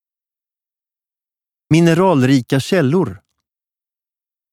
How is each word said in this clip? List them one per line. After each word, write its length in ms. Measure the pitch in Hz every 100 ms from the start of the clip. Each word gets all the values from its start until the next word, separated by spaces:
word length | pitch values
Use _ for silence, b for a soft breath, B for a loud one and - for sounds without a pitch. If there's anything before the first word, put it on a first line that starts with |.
| _ _ _ _ _ _ _ _ _ _ _ _ _ _ _ _ -
Mineralrika 880 | 156 170 165 190 151 127 135 - 139
källor. 640 | - 190 131 180 139 95 _ _ _ _ _ _ _ _ _ _ _ _ _